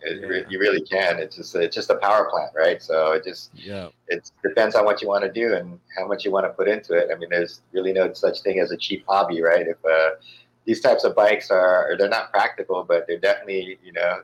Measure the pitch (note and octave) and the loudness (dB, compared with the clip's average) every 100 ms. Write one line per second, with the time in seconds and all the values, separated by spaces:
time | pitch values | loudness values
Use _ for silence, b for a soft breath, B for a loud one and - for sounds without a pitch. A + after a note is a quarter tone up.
0 | D#2 D#2 F#2+ F#2 - F#2 G#2 F#2+ - F#2+ | -8 -8 -4 -6 -4 0 2 2 0 0
1 | F#2 E2+ - - E2+ F2+ E2+ A2 - - | 0 0 -4 -10 -8 -2 -2 -2 0 2
2 | G2+ G#2+ - F2 D2 D2+ E2 E2+ - D#2+ | 4 4 2 -2 -4 2 2 2 0 2
3 | D#2+ F#2 F#2 F2 - - F#2+ G2 F2 _ | 2 2 -2 -12 -16 -18 -14 -12 -12 _
4 | - F2 - _ G2 A#2 G#2+ A2 G#2 G2+ | -8 -8 -8 _ -4 0 2 4 2 2
5 | G#2 G2+ G2 A2+ A#2 F#2 F2 F2 - F#2+ | 0 -2 -2 -2 -2 -2 -4 -14 -14 -8
6 | F#2+ G2 G2+ F#2+ F#2 - F#2+ G#2+ - E2+ | -6 -4 -2 0 0 0 0 0 0 0
7 | F2 E2+ E2+ F2 E2+ - _ F#2 F#2 F#2+ | 0 -2 -4 -4 -4 -8 _ -4 -2 0
8 | F2+ - F#2+ F2 G2+ F#2+ F2 E2+ - F#2+ | 0 0 -2 -2 -2 -2 -2 -4 -8 -8
9 | - G2 G2+ E2 E2 F2 E2 E2 E2 D#2+ | -2 0 0 0 2 2 0 -4 0 2
10 | D#2+ - B B B _ - E3+ - - | 2 0 B B B _ -4 0 2 4
11 | A2 A2 G#2 G#2 - F#2+ F#2 F2+ D2+ F2+ | 2 4 4 4 2 4 4 4 2 0
12 | G2+ A2 - G2+ A2+ - F#2+ F#2 F2 E2+ | 0 0 -2 0 0 -2 -6 -4 0 0
13 | E2 E2+ G2 G2+ G2+ F#2+ F#2 F#2 F2+ E2+ | 0 -2 0 0 -2 -6 -6 -12 -12 -4
14 | F2 F2+ | -2 -2